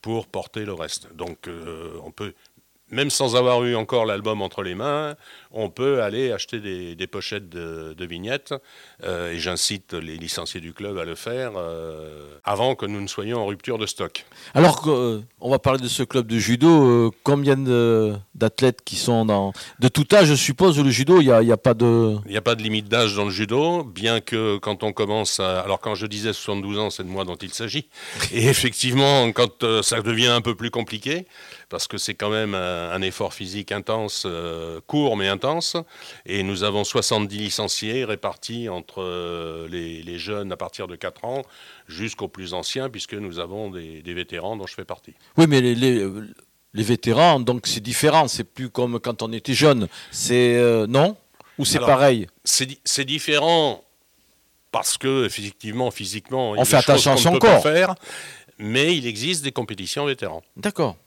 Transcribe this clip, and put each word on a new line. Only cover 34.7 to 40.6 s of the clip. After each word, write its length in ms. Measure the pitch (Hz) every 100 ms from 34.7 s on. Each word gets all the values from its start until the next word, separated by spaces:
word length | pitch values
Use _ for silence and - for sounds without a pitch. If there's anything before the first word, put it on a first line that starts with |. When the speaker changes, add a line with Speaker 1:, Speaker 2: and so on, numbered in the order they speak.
| 82 -
Speaker 1:
court 300 | 147 143 107
mais 100 | 98
intense, 140 | 98 135 160 - 175 165 - - - -
et 160 | 98
nous 180 | 95 95
avons 220 | 104 101
soixante-dix 540 | 101 120 - 110 104 104
licenciés 640 | 104 - 104 - 107 127
répartis 640 | 117 104 101 - - 117 117
entre, 340 | 90 82 -
euh, 640 | 92 90 87 85 82 82 82
les, 340 | 87 82 82
les 160 | 85 85
jeunes 340 | 87 104 98
à 40 |
partir 300 | 90